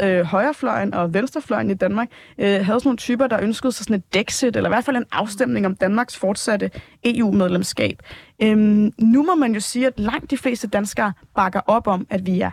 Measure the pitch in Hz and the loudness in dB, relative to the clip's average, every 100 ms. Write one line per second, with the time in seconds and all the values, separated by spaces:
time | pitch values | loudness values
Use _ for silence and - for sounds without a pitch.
0 | 196 180 170 190 262 294 247 214 202 - | 2 2 2 0 0 -2 -2 -2 -2 -2
1 | 175 190 254 311 - 220 220 190 185 208 | -2 -2 -2 -6 -4 -2 -2 0 -2 -2
2 | 240 - - - 202 196 196 233 277 233 | -4 -10 -20 -2 0 2 2 2 0 -2
3 | - 240 262 214 202 220 262 - 214 208 | -2 0 0 0 -2 -2 -4 -4 -2 -2
4 | - 190 214 - 254 214 175 214 247 247 | 0 -4 -2 0 0 0 0 0 0 -2
5 | 226 - 214 202 254 226 190 190 185 214 | -2 -4 -4 -2 -2 0 0 0 0 0
6 | 240 - 190 208 - 208 190 - - _ | -2 -2 -4 -2 -2 -2 -2 -8 -20 _
7 | 240 233 214 202 180 180 - - 107 - | -2 0 2 2 2 0 -2 -2 -4 -4
8 | - - - - 220 214 214 208 208 - | -16 -20 -18 0 2 4 4 4 2 4
9 | 226 262 320 339 247 214 - 247 262 254 | 4 6 4 2 2 0 -4 0 -2 0
10 | 208 269 - 277 262 240 208 208 202 - | -4 -4 -4 -2 -2 -2 -2 -2 -2 -2
11 | 214 - - - 185 185 - 220 214 185 | -2 -2 -6 0 0 0 2 2 2 -2
12 | - 190 185 185 - | -2 -4 0 0 -2